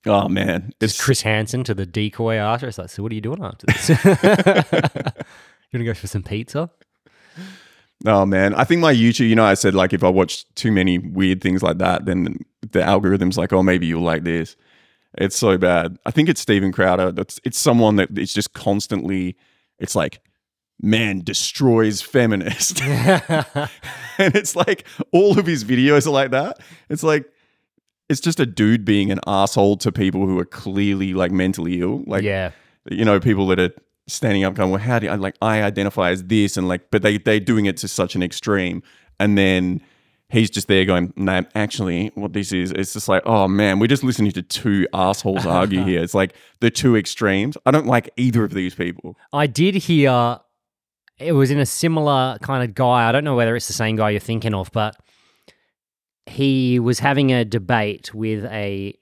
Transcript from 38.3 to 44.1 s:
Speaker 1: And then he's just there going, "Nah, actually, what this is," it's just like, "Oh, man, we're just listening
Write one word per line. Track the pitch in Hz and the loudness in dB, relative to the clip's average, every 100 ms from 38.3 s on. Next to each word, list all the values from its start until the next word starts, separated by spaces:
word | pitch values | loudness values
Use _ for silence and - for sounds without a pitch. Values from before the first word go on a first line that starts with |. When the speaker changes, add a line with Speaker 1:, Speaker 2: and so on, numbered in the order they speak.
| - - 101 90 87 - _ _ _ | -6 -2 -2 -2 -6 -12 _ _ _
Speaker 1:
And | 104 101 | 0 2
then | 98 92 90 92 _ _ _ _ _ | 4 2 0 -4 _ _ _ _ _
he's | 117 113 | 0 0
just | 101 - | -2 0
there | 95 | 2
going, | 92 90 90 | 4 0 -2
"Nah, | - 95 92 90 | -2 -2 -2 -2
actually, | 107 104 - 92 87 104 - | -4 -4 -4 -4 -2 -4 -6
what | 101 | -8
this | 98 95 | -6 -4
is," | 92 90 | -4 -4
it's | 87 98 | -4 -6
just | 104 - | -6 0
like, | 92 | 0
"Oh, | - 110 95 | 2 2 4
man, | 101 104 95 | 2 2 2
we're | 117 | 2
just | 135 | 2
listening | 127 | 0